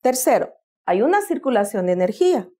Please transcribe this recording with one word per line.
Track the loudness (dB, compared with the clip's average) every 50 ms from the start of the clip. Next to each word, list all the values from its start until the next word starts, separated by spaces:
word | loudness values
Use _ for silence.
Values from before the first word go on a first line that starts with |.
Tercero, | _ 0 -2 0 0 2 2 0 0 -4 -10 _ _ _ _ _ _
hay | -2 0 0
una | 2 2 2 0
circulación | 0 -2 -6 -4 -2 -2 0 0 -2 -2 -4 -4 -2
de | 0
energía. | 0 0 0 -2 0 0 2 2 2 0 -4 -8 _ _